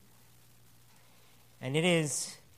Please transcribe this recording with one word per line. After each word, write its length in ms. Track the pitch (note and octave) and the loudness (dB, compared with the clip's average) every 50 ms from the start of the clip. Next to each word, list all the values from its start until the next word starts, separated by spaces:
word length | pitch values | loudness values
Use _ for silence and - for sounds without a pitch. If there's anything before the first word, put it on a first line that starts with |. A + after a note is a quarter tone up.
| - - - - - - - - - - - - - - - - - - - - - - - - - - - - - - - - | -20 -20 -20 -20 -20 -20 -20 -20 -20 -20 -20 -20 -20 -20 -20 -20 -20 -20 -20 -20 -20 -20 -20 -20 -20 -20 -20 -20 -20 -20 -18 -10
And 120 | B2+ B2+ C#3 | -6 -2 0
it 80 | D#3 E3 | 2 2
is 520 | F3+ F3 E3 D#3 C#3+ - - - - - - - - - | 4 4 2 2 0 -4 -6 -8 -8 -12 -18 -20 -20 -16